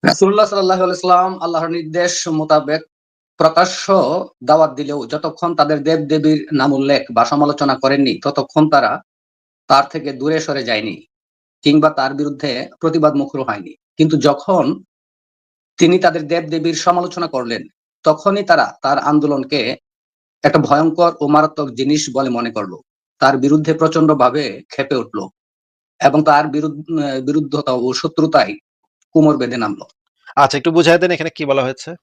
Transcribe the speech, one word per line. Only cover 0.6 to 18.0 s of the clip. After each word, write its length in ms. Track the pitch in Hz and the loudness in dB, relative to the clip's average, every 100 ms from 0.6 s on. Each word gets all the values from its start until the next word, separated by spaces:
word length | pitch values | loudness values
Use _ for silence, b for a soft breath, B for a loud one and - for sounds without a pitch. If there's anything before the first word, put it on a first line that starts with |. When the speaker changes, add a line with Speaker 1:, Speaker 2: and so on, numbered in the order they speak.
| 190 185 | 0 2
Speaker 1:
আলাইহি 200 | 185 180 | 0 -2
ওয়াসাল্লাম 400 | 180 180 185 165 | 2 4 4 -2
আল্লাহর 260 | 165 165 165 | -4 -4 -4
নির্দেশ 600 | 170 156 165 175 175 175 | -6 -6 -2 -2 -2 -4
মোতাবেক 540 | 156 156 151 139 156 - _ _ _ _ _ | -4 2 2 2 -6 -6 _ _ _ _ _
প্রকাশ্য 560 | 160 160 180 - - 190 131 170 - _ | 2 4 0 -2 0 2 2 -2 -6 _
দাওয়াত 280 | 123 156 156 | 0 2 2
দিলেও 340 | 127 143 147 117 | 0 -8 -6 -6
যতক্ষণ 480 | 151 160 - 170 | -6 -6 -6 -6
তাদের 280 | 160 147 151 | 0 0 0
দেব 180 | 139 160 | 0 0
দেবীর 480 | 147 156 151 151 - | 0 0 2 0 0
নাম 200 | 147 135 | 0 0
উল্লেখ 300 | 135 139 139 - | 0 2 0 0
বা 120 | 117 | 0
সমালোচনা 500 | 120 143 147 143 143 | 0 2 0 0 -2
করেননি, 460 | 131 135 143 135 - | 0 0 2 0 0
ততক্ষণ 440 | 143 139 131 156 151 | -4 -4 -2 2 4
তারা 320 | 147 117 - _ _ _ _ _ _ _ | 4 2 -4 _ _ _ _ _ _ _
তার 180 | 135 139 | 2 2
থেকে 220 | 160 139 | -4 -8
দূরে 280 | 131 139 160 | -6 -2 -2
সরে 240 | 151 139 | -2 -6
যায়নি 420 | 123 110 110 92 _ _ _ _ _ _ | -2 -4 -4 -10 _ _ _ _ _ _
কিংবা 280 | 147 151 156 | 2 4 4
তার 240 | 156 131 | 0 -4
বিরুদ্ধে 540 | 139 147 139 147 123 - _ | -4 -6 -4 -6 -6 -8 _
প্রতিবাদ 340 | 165 165 151 | -2 2 2
মুখর 280 | 143 139 139 | 0 -4 -6
হয়নি। 320 | 131 101 85 - _ _ | -6 -8 -10 -18 _ _
কিন্তু 200 | 156 156 | 0 2
যখন 680 | 143 143 - 185 131 190 _ _ _ _ _ _ _ _ _ _ | 2 0 0 0 0 -4 _ _ _ _ _ _ _ _ _ _
তিনি 220 | 170 180 | 2 4
তাদের 300 | 175 165 147 | 2 -2 -4
দেব 160 | 170 | -4
দেবীর 300 | 156 160 156 | -4 -4 -4
সমালোচনা 520 | 156 - 175 180 180 170 | -2 0 0 -2 -6 -6
করলেন, 360 | 131 120 113 78 _ _ _ | -6 -6 -8 -10 _ _ _